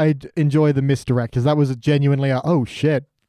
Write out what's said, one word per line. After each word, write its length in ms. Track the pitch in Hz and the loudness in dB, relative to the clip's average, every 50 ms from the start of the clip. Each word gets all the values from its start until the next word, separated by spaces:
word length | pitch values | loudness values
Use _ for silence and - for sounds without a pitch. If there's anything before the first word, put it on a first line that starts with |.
| 156 | 2
I 80 | 156 151 | 0 0
d-, 160 | 135 - - - | -2 -6 -10 -4
enjoy 360 | - 151 147 135 156 151 147 139 | -2 0 2 2 2 2 2 2
the 80 | 135 135 | 0 0
misdirect, 500 | 139 139 - - - 123 123 117 113 - | 0 -2 -2 -2 -2 -2 -2 -2 -2 -4
'cause 100 | 127 120 | -2 0
that 140 | 147 151 151 | 0 2 2
was 120 | 147 131 | 0 0
a 40 | 131 | -2
genuinely 540 | 120 - 147 151 143 143 143 139 135 139 139 | -4 -2 0 0 2 2 2 0 0 0 -2
a, 80 | 131 127 - | -2 -2 0
"Oh 220 | 156 175 147 120 | 0 0 0 -2
shit, 400 | - - - - 156 151 131 143 _ _ _ _ | -4 -6 -4 -2 0 0 -2 -4 _ _ _ _